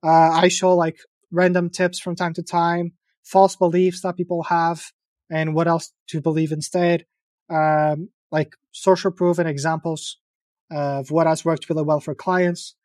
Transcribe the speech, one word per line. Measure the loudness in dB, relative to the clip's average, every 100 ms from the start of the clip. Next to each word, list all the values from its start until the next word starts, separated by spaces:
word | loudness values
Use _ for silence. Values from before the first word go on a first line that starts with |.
Uh, | 4 4 6
I | 4 2
show, | 2 2 2
like, | 0 -4 -20 _ _
random | 0 2 2 -2
tips | -2 -2 -2
from | -10 -6
time | -6
to | -6
time, | -6 -2 0 -2 -4 -10 _ _
false | -2 4 4 4
beliefs | 0 2 0 0
that | -8 -6
people | -6 -6
have, | -2 0 0 -2 -12 _ _ _ _
and | -4 -2
what | 0 2
else | 0 -2 _ -10
to | -4
believe | -2 0 -2
instead. | -4 -4 0 0 0 -4 _ _ _ _
Um, | 0 2 2 0 -2 -8 _ _
like, | -4 -4 _ _
social | -4 0 2 0
proof | 0 0 0
and | -2
examples | -2 -4 -4 -6 -8 -10 -18 _ _ _ _ _
of | -6 -4 -4 -2
what | 0 2
has | 0 0
worked | -4 -2
really | -4
well | 0 -2
for | -2
clients | -8 -2 0 0 -2 -10 _